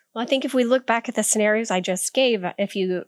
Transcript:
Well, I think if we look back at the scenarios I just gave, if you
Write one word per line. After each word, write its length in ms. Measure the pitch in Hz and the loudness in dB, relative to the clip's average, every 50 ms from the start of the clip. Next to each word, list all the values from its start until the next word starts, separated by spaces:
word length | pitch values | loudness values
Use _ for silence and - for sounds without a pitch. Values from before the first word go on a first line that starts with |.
| _ _ - | _ _ -8
Well, 100 | 220 233 | -6 -2
I 40 | 233 | 0
think 160 | 277 269 262 | 0 0 0
if 100 | 277 269 | 0 0
we 120 | 254 247 | 2 2
look 200 | 233 247 262 254 | 4 2 0 2
back 220 | - 226 233 226 - | 2 0 0 0 -4
at 80 | 226 | -4
the 80 | - 214 | -2 0
scenarios 480 | - - 220 214 214 214 220 226 - | 0 2 2 2 2 2 2 0 0
I 80 | 190 185 | -2 -2
just 340 | 180 - 185 180 - - - | 0 -2 -2 -2 -2 -2 0
gave, 300 | 254 262 254 233 202 180 175 - - | 2 2 2 2 0 -2 -4 -4 -4
if 180 | 202 196 - | -4 -4 -2
you 280 | 202 185 185 180 175 - | -2 -2 0 -2 -4 -6